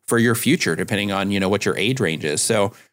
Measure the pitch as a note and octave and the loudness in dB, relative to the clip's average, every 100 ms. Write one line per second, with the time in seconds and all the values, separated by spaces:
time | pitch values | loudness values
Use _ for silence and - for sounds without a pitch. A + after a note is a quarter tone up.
0 | - A#2 A#2 A#2 B2 D#3+ - E2 F2+ G2+ | -2 2 2 2 0 0 0 -2 -2 -2
1 | G#2 G2 G2 G2+ F#2+ G2+ G#2 - G#2 C3 | -2 -2 0 0 2 0 0 0 0 0
2 | F2+ D#2+ D#2 D2+ - A2 G2+ - _ | -2 -2 -2 -2 0 0 0 -4 _